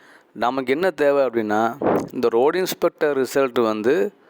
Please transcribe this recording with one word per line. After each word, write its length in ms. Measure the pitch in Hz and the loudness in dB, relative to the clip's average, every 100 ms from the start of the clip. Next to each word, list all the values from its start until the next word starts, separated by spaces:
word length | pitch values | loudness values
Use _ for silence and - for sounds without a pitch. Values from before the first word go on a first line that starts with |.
| _ - _ | _ -20 _
நமக்கு 400 | - 113 131 127 | -4 -2 -2 -2
என்ன 180 | 139 185 | 0 0
தேவை 340 | 160 143 143 131 | 0 2 2 2
அப்படின்னா, 520 | 117 107 107 113 - - - - | 0 0 0 0 -2 -2 -2 -4
இந்த 180 | - 120 | -2 0
ரோடு 300 | 117 135 175 | 2 2 0
இன்ஸ்பெக்டர் 580 | 185 - 175 - 156 135 | -4 -2 -4 0 -2 0
ரிசல்ட் 460 | 127 143 135 123 | 0 0 0 2
வந்து 500 | 113 107 110 165 202 - _ | 0 0 0 0 0 -6 _